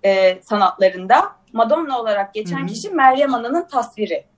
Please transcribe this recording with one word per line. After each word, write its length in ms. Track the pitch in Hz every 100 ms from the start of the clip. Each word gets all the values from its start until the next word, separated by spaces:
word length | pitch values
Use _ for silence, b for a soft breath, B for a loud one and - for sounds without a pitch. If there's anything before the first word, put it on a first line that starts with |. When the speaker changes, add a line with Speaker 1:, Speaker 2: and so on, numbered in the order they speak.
Speaker 1:
e, 380 | 202 190 190 185
sanatlarında 880 | - 208 190 - 190 185 185 - 381 - _
Madonna 480 | 220 226 302 311 254
olarak 340 | 226 202 196
geçen 240 | 214 214 262
Speaker 2:
Hı 40 |
hı. 40 | 277
Speaker 1:
kişi 240 | - 403
Meryem 440 | 349 262 262 294
Ana'nın 320 | 247 233 320 349
tasviri. 560 | 262 220 - 202 160 -